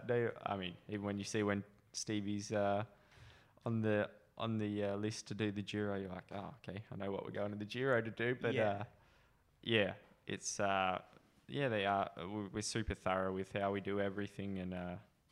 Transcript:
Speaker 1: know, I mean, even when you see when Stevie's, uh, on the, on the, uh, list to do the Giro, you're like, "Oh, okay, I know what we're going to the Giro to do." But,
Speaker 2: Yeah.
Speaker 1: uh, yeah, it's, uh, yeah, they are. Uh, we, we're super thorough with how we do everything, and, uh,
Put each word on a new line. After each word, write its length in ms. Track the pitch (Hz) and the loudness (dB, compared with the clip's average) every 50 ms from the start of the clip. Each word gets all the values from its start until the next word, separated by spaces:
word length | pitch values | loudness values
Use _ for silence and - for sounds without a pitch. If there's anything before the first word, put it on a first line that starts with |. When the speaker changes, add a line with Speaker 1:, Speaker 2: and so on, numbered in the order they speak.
| - | 0
Speaker 1:
know, 220 | 117 120 120 117 110 - - - | 2 2 2 2 2 0 -2 -2
I 120 | - 101 | -2 0
mean, 160 | 98 92 90 87 - - - | 0 -2 -2 -4 -8 -8 -4
even 160 | 107 101 101 | -4 0 0
when 120 | 101 101 | 0 0
you 60 | 101 98 | 0 -2
see 180 | - - 110 104 | 0 2 4 4
when 200 | 104 101 101 98 - - - _ _ - | 4 4 2 0 -4 -10 -20 _ _ -8
Stevie's, 580 | - - - 110 104 98 101 104 101 101 - | -6 -4 -2 0 0 0 0 -2 -2 -2 0
uh, 320 | 110 104 101 101 101 101 107 - - - - - - - - - - - - - - - - | 2 4 4 4 4 2 0 -2 -8 -18 -20 -20 -20 -20 -20 -20 -20 -20 -20 -20 -16 -8 -4
on 160 | 120 113 113 | -2 0 2
the, 280 | 107 107 107 104 101 - - - - _ _ | 4 4 4 4 4 2 -2 -12 -20 _ _
on 200 | - 113 113 113 | -6 -4 -2 0
the, 260 | 110 107 104 104 104 101 | 0 0 0 0 0 0
uh, 100 | 101 101 | 0 0
list 300 | 101 104 110 110 - - | 0 0 -2 -2 -4 -8
to 60 | - 107 | -6 -4
do 160 | 101 110 104 | 0 0 0
the 100 | 98 104 101 | 0 -2 -4
Giro, 340 | - - 104 104 101 98 | -2 -2 -2 0 0 0
you're 120 | 98 98 92 | -2 -4 -4
like, 220 | 90 92 - - 87 | -6 -8 -10 -8 -8
"Oh, 200 | 101 95 - - - - | -8 -8 -8 -12 -12 -10
okay, 140 | - 90 101 - - | -10 -8 -8 -10 -10
I 40 | 104 | -8
know 140 | 101 98 98 | -6 -4 -4
what 140 | 98 - - | -2 -4 -4
we're 60 | - | -4
going 200 | - 104 101 104 | -4 -2 -2 -2
to 60 | 104 | -4
the 80 | 104 107 | -4 -6
Giro 360 | 104 117 120 131 135 127 117 | -6 -4 -2 2 2 2 2
to 100 | 110 113 | 2 0
do." 240 | 107 - 117 120 127 123 | -2 0 0 0 0 0
But, 140 | - 117 113 | 0 0 2
Speaker 2:
Yeah. 160 | 113 110 104 | 4 4 4
Speaker 1:
uh, 140 | 101 101 107 - - - - - - - _ _ _ _ _ _ _ _ - | 2 0 -4 -8 -12 -18 -20 -20 -20 -20 _ _ _ _ _ _ _ _ 0
yeah, 300 | - - 107 101 92 95 - - - - - _ | 2 4 4 4 4 0 -6 -14 -20 -20 -14 _
it's, 320 | - 101 95 - - - - | -8 -6 -6 -6 -6 -2 0
uh, 400 | 104 98 98 95 95 92 92 - - - - - - _ _ _ _ | 2 2 4 4 4 2 2 0 -4 -10 -20 -20 -20 _ _ _ _
yeah, 200 | - - 139 143 | -8 -2 0 2
they 180 | 127 110 104 98 | 2 4 4 4
are. 220 | 101 101 98 92 - - | 4 4 4 2 0 -2
Uh, 120 | - 82 95 | -6 -8 -6
we, 140 | 107 107 101 95 92 | -4 -4 -4 -4 -4
we're 80 | 107 | -4
super 320 | 104 - - 117 110 - 101 | -2 -2 -2 -2 0 -2 -2
thorough 400 | - - 95 92 95 95 95 95 | -2 0 2 2 2 2 2 0
with 180 | 95 92 - - | -2 -4 -4 -2
how 180 | 101 98 98 | 0 0 2
we 100 | 101 101 | 0 0
do 180 | 92 98 101 101 | -2 -2 0 0
everything, 600 | 98 98 98 101 101 101 - - 98 98 95 95 | 0 0 -2 -2 -6 -6 -6 -6 -6 -4 -4 -4
and, 140 | 92 92 92 | -4 -6 -6
uh, 220 | 90 90 87 90 - - - _ _ _ _ | -6 -6 -6 -8 -8 -12 -16 _ _ _ _